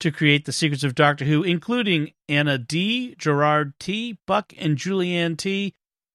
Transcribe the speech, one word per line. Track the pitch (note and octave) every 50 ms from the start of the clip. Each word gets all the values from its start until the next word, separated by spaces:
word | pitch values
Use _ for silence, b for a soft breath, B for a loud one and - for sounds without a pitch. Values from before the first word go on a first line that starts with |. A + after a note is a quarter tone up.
to | - D#3+
create | - - D#3 D3 C#3+ D3 -
The | D3
Secrets | - - E3 D3 C#3+ C3
of | C#3+ C3+ A#2+
Doctor | - D3 C#3+ C#3+ C#3+ C3+
Who, | D3+ D3+ D3
including | G3 F3+ F3 D#3+ - A3+ A#3+ B3 A3 G#3 F3 D3+ D3+ - _ _ _ -
Anna | C#3+ D3 D3 D3 C3+ C3
D, | A#2 - D3 E3+ F#3+ G#3+ A#3+ B3+ B3 A#3+ -
Gerard | - - D#3 C#3+ C#3+ D3 D3+ D3+ D3+ D3+ C#3 - _
T, | - F3+ G3+ A3 A#3 A#3+ G3+ - _
Buck | - G3 G#3 - _ - -
and | F#3+ D#3 D3
Julianne | B2 - F#3 G3 F#3+ F3+ F3+ F3 E3+ E3+ E3+ E3
T, | - - G3 G3 G3 G3+ F#3 - _ _ _ _ _ _ _